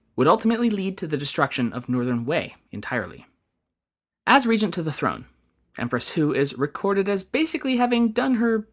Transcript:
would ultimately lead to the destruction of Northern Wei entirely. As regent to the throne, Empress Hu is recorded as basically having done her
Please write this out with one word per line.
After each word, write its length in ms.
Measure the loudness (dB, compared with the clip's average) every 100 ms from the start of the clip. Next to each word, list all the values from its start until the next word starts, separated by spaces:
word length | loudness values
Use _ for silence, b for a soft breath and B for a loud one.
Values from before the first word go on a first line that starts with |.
| _ 2
would 120 | 4
ultimately 420 | 4 4 2 2
lead 280 | 0 -2 -4
to 80 | -6
the 100 | -4
destruction 560 | -2 0 0 0 -2
of 160 | -2 -4
Northern 340 | -2 0 -2
Wei 320 | -2 -2 -4 -10 _
entirely. 540 | -12 -6 -6 -6 -10 -20 _ _ _ _ _ _ _ _ _ 2
As 220 | 4 4
regent 260 | 2 2 0
to 80 |
the 100 | -2
throne, 320 | -2 -2 -4 -10 _ _ _ _ -8
Empress 380 | -4 -2 -2 0
Hu 180 | 0
is 240 | 2 0 -2
recorded 500 | -6 -2 0 0 0
as 160 | -2
basically 540 | -2 -2 0 -2 0 2
having 340 | 2 2 2
done 240 | 2 0 2
her 320 | 2 0 -2